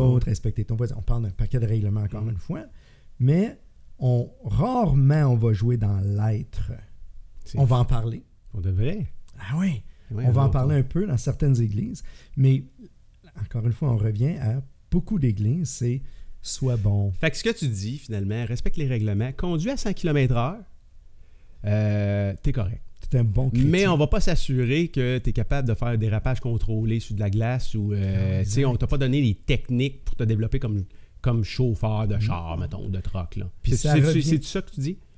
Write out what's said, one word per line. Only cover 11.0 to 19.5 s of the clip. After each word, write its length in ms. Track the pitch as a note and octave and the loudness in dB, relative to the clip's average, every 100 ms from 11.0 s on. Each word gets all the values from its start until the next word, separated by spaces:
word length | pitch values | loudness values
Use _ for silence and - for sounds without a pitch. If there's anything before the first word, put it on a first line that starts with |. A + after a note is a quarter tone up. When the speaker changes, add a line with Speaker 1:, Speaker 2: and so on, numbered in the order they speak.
| G#3 | 0
Speaker 1:
dans 100 | B2 | -2
certaines 440 | - - D3 B2+ | -2 0 2 4
églises, 420 | A2 G2+ A3 - - - - - | 2 0 -4 -8 -12 -16 -10 2
mais 280 | C3+ C3 C3+ - G#3+ - - - E3+ - | 4 4 -2 -16 -20 -20 -20 -20 -20 -12
encore 260 | - A#2+ A#2 | -8 -2 -2
une 60 | |
fois, 180 | A2+ D3 | 0 0
on 60 | A#2 | 0
revient 400 | A2 G#2 C3 G3 | 0 0 0 0
à 240 | G#2+ B2+ C3+ - - | -2 -4 -6 -14 -2
beaucoup 280 | - - G#3+ | -2 0 0
d'églises, 520 | C3 G2+ G#2+ D#3 D#3 | 0 2 0 0 -2
c'est « 320 | - A#2+ C3 - - - - | -4 -2 -2 -6 -12 -14 -14
sois 340 | - - C3 A#2+ | -10 -4 -2 0
bon ». 340 | G2+ G2+ G2+ F#2+ | 2 2 0 0
Speaker 2:
Fait 100 | D#3+ | -2
que 60 | D#3+ | 0
ce 60 | |
que 80 | A3 A3 | -4 -2
tu 100 | C#3+ | -2
dis, 300 | G2+ G2+ C#3+ | -4 -6 -8
finalement, 460 | - G#2 G2 G#2+ | -8 -6 -4 -4
respecte 320 | A#2+ A#2+ - - | -4 -2 2 2
les 100 | C#3 | 2
règlements, 460 | B2 G#2+ G2+ B2 | 0 0 0 -2
conduis 380 | C3+ F3+ | -2 -2